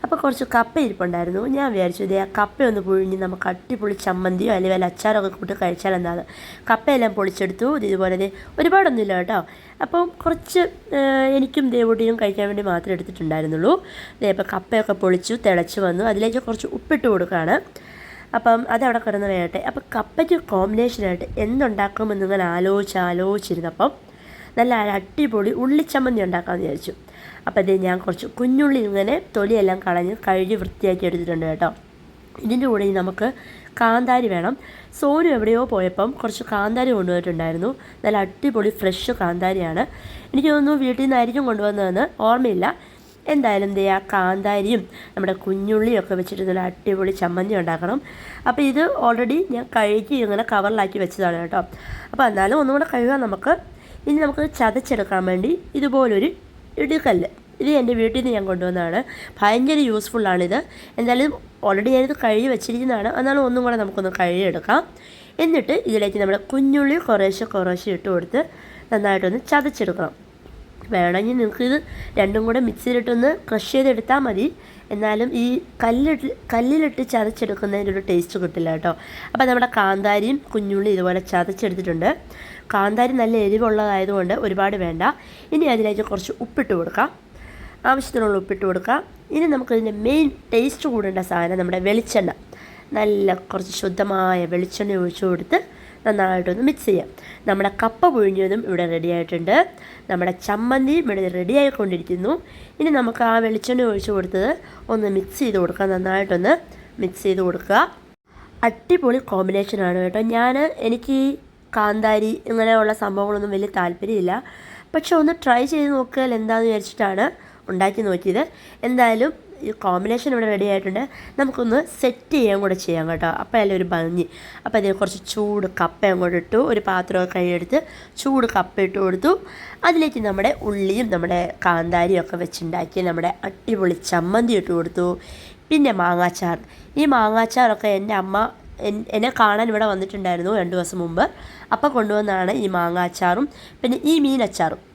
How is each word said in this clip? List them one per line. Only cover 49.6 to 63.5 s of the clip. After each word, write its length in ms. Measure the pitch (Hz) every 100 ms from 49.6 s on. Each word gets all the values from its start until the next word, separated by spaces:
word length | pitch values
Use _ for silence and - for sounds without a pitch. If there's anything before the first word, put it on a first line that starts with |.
| 247
കഴുകി 400 | 233 208 214 214 277
ഇങ്ങനെ 180 | 214 202 220
കവറിലാക്കി 460 | 208 202 220 196 202
വെച്ചതാണ് 340 | 180 - 180 170
കേട്ടോ. 180 | 170 190 175 - - - -
അപ്പോൾ 120 | - 247
എന്നാലും 280 | 202 196 294
ഒന്നും 120 | 269
കൂടെ 120 | 285 320
കഴുകാം 260 | 247 240 277
നമുക്ക്. 280 | 233 190 247 339 - - - - -
ഇനി 80 | 294
നമുക്ക് 200 | 294 277 302 -
ചതച്ചെടുക്കാൻ 600 | 226 233 - 226 196 190 185
വേണ്ടി 200 | 185 226 359 - 285
ഇതുപോലൊരു 500 | 285 269 254 202 294 - - - - -
ഇടികല്ല്, 460 | 269 320 277 185 170 - - -
ഇത് 60 | 269 294
എൻ്റെ 140 | 240 233
വീട്ടിൽ 180 | 226 240
നിന്ന് 140 | 247 220
ഞാൻ 100 | 190
കൊണ്ടുവന്നതാണ്. 500 | 185 180 180 170 190 269 - - -
ഭയങ്കര 380 | 208 233 262 302 262
യൂസ്ഫുള്ളാണിത്. 720 | 214 208 233 202 180 175 226 - - - -
എന്തായാലും 320 | 233 247 294 - - - -
already 240 | 196 220 262
ഞാനിത് 180 | 269 285
കഴുകി 240 | 233 214 262
വെച്ചിരിക്കുന്നതാണ്. 580 | 233 - 240 262 226 214 -
എന്നാലും 240 | 262 277
ഒന്നും 140 | 262